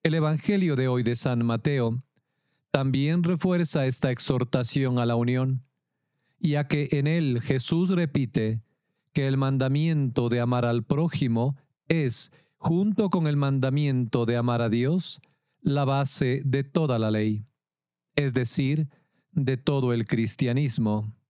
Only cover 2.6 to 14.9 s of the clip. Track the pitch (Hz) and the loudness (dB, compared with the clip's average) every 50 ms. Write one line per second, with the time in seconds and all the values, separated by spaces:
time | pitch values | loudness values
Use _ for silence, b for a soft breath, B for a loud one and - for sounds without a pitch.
2.6 | _ _ - 139 135 135 131 139 139 147 165 175 170 170 180 156 - 185 180 175 | _ _ -2 0 0 0 0 0 0 0 0 0 0 0 -2 0 0 0 0 0
3.6 | 175 147 - 156 135 131 123 - - 131 123 - - - 135 123 123 120 - 127 | 0 -2 -2 -2 -2 -2 -2 -2 -2 -2 -2 -4 -2 -2 -2 -2 0 0 -2 -2
4.6 | 123 - - 139 135 127 123 123 120 117 117 117 120 120 127 127 131 131 131 127 | -2 -2 -2 0 0 0 0 0 0 0 0 0 0 0 0 0 0 -2 -2 -4
5.6 | - _ _ _ _ _ _ _ _ _ _ _ _ _ _ _ - 156 143 147 | -8 _ _ _ _ _ _ _ _ _ _ _ _ _ _ _ -2 0 0 0
6.6 | 143 143 - 147 147 135 - 143 139 151 160 170 160 139 120 117 110 123 135 131 | 0 0 -2 -2 0 0 0 0 2 2 2 2 2 2 0 -2 0 -2 -2 -2
7.6 | - - 165 165 185 180 190 175 170 147 143 147 135 110 - 117 110 110 110 110 | 0 -2 0 0 0 2 2 0 0 0 0 -2 -2 0 0 -2 0 0 -2 -4
8.6 | - _ _ _ _ _ _ _ _ _ _ 151 139 135 135 135 135 135 135 131 | -6 _ _ _ _ _ _ _ _ _ _ 0 0 2 0 0 0 0 0 0
9.6 | 131 131 135 147 156 165 160 147 139 123 117 143 120 117 117 123 120 120 123 123 | 0 2 2 2 2 2 2 2 0 0 0 0 0 2 0 0 2 0 0 2
10.6 | 120 120 117 120 110 - 143 143 165 170 - - 143 120 117 113 120 139 139 B | 2 0 0 0 -2 -2 -2 0 0 0 0 -2 0 0 2 2 0 0 -2 B
11.6 | B B B _ _ _ - 165 147 123 110 - - - b b b b b b | B B B _ _ _ -2 0 0 -2 -2 -4 -8 -10 b b b b b b
12.6 | - 165 165 175 202 214 202 226 214 185 160 180 160 151 147 143 143 139 139 135 | -2 0 2 2 2 2 2 0 0 2 2 2 2 2 2 2 2 2 2 2
13.6 | 127 131 131 147 147 143 131 127 123 113 - 123 117 110 120 120 120 123 120 117 | 2 2 2 2 2 2 2 0 0 0 0 0 2 2 0 0 0 0 0 0
14.6 | 120 113 107 117 123 135 | 0 0 2 2 2 2